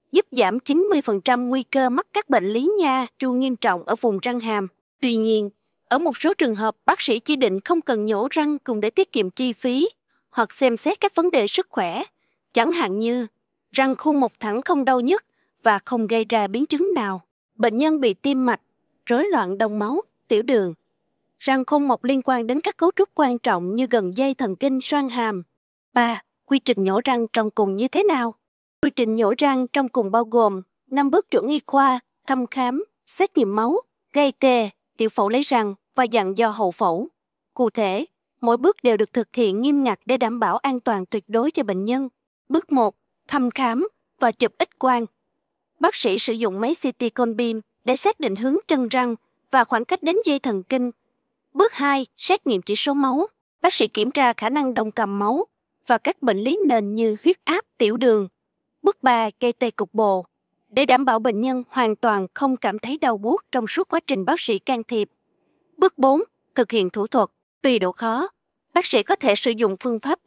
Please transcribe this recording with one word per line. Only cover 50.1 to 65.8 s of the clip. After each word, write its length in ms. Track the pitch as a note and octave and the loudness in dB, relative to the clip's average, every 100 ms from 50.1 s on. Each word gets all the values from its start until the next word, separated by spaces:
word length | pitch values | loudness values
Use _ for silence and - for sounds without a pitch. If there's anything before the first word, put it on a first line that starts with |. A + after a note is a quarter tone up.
| F#4 | 0
dây 140 | G4 C#4 | 0 0
thần 240 | C4 G3 | 0 -4
kinh. 280 | F3+ C4 B3 - _ _ _ _ _ | -2 -2 -2 -8 _ _ _ _ _
Bước 180 | C#4 A4 | 0 2
hai, 340 | - C#4+ C#4 B3+ _ | 2 0 0 -4 _
xét 300 | - F#4 C#4 | -2 0 0
nghiệm 160 | G3 | -2
chỉ 120 | - G#3+ | -2 -2
số 180 | D4 | -2
máu. 320 | C#4 C4+ C4+ G#4 _ _ _ | 0 0 0 -2 _ _ _
Bác 120 | F4 | -2
sĩ 140 | - G#3+ | 0 -2
kiểm 220 | - A#3 | 0 -2
tra 220 | C#4+ B3+ | 2 2
khả 160 | A3+ A3 | 2 -2
năng 260 | D4 C4+ | -2 -2
đồng 160 | A3 A3 | -2 -4
cầm 280 | A3 G3+ G3+ | -4 -4 -2
máu 280 | G3+ C#4 G#4+ _ _ _ - | 0 0 -4 _ _ _ -2
và 120 | A#3 | 0
các 240 | - - | 0 -2
bệnh 160 | B3 G3 | -2 0
lý 200 | A3+ F#4+ E4 | -2 0 2
nền 280 | A3+ G3+ | 0 0
như 220 | G#3+ A3+ G#3+ | -2 -2 0
huyết 120 | E4 F#4 | 0 0
áp, 200 | - F4+ - - | -2 -4 -4 -2
tiểu 180 | A3 G#3+ | 0 2
đường. 320 | B3 G#3+ F#3 - _ _ _ _ | 2 2 0 -10 _ _ _ _
Bước 200 | F4 - | -2 0
ba, 280 | B3+ A#3 A3 - | 0 2 0 -2
gây 120 | A#3+ | -4
tê 180 | - A#3+ | -2 -4
cục 240 | - G3+ | -4 -4
bộ. 300 | G#3+ G#3+ F#3 F3 _ _ _ _ | 0 0 0 -4 _ _ _ _
Để 180 | A3 C4+ | -2 2
đảm 180 | B3+ | 4
bảo 140 | C4 A3+ | 4 0
bệnh 220 | A#3+ G#3 | 0 -2
nhân 220 | C4 B3+ B3 | -2 -4 -4
hoàn 280 | C4 A3+ G#3 | -2 -2 0
toàn 300 | A#3 G3+ F#3 | 0 0 -4
không 220 | - C#4 C4 | -2 -2 0
cảm 220 | G#3+ G#3 | -4 -4
thấy 200 | A3+ D4+ | -8 -4
đau 200 | C#4 G#3 | -2 -2
buốt 240 | G#3+ F#4 - | -2 -4 -2
trong 140 | C4 A3 | -4 -2
suốt 220 | - F#4 | -4 -2
quá 120 | E4 - | -4 -2
trình 180 | B3+ | -2
bác 160 | F#3 D#4 | -2 -2
sĩ 180 | - G3 | -2 -4
can 240 | - A#3+ | -2 -6
thiệp. 280 | A3 A3+ G3+ _ _ _ _ _ _ | -4 -4 -4 _ _ _ _ _ _
Bước 220 | - | -2